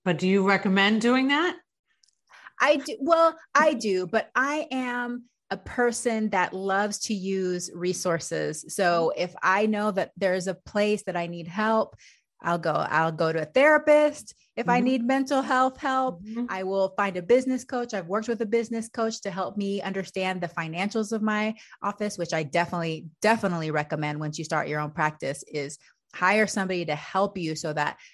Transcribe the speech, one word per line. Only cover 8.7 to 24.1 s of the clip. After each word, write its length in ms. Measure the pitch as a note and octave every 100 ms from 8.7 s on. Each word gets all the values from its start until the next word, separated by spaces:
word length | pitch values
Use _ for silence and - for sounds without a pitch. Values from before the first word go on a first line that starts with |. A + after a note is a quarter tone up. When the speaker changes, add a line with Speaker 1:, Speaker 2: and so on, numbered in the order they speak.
Speaker 2:
So 380 | - F3 E3+ D#3+
Speaker 1:
Mm-hmm. 80 | -
Speaker 2:
if 120 | F3 -
I 260 | F3 G3 G#3+
know 260 | G#3 G#3+
that 180 | F#3+ - -
there's 320 | F#3+ F#3 F3+
a 60 |
place 500 | F3+ - G#3 G#3 G#3
that 120 | - F3
I 120 | E3+
need 180 | E3+ E3
help, 480 | F#3 A3 A3 - - - _ _ _
I'll 160 | E3+ E3+
go, 140 | E3
I'll 400 | D3+ - D#3 E3
go 200 | D#3+ D#3+
to 100 | D#3+
a 40 | D3+
therapist. 880 | B3+ D4 D4+ D4+ D4+ D4+ D4 - - _
If 140 | - G3+
I 80 | F3+
Speaker 1:
Mm-hmm. 80 |
Speaker 2:
need 200 | B3+ C4
mental 360 | A#3+ C4+ C4+ C4+
health 380 | A#3+ B3+ C4 C4
help, 440 | C#4+ C4 C4 E3+
Speaker 1:
Mm-hmm. 220 | G#3 A3+ A#3+
Speaker 2:
I 120 | F#3+
will 280 | F#3+ G3 F#3+ F#3+
find 200 | G3+ F3+
a 60 |
business 420 | F3 B3 C4 B3+
coach. 300 | - B3+ A#3+
I've 120 | G3+ E3
worked 220 | G#3 A3+
with 120 | A3
a 40 | G#3+
business 420 | A#3 A3+ A3+ A3+
coach 340 | - A3+ A3+
to 80 | G3
help 260 | F#3 F#3 G3+
me 240 | G3 G3
understand 600 | F#3+ G3 F#3 F#3+ F#3 F#3
the 80 | F3
financials 640 | - D#3+ E3 G3+ A3 G#3
of 100 | A3
my 320 | G#3+ G#3+ G#3+ A3 - -
office, 360 | G3+ G3+ G#3 G3+
which 160 | E3
I 80 | D#3+
definitely, 640 | D3 E3+ E3+ F3 E3 D#3+ D#3+ -
definitely 480 | G#3+ A3 G3 E3+ D#3
recommend 500 | D3+ D3+ D3+ D3+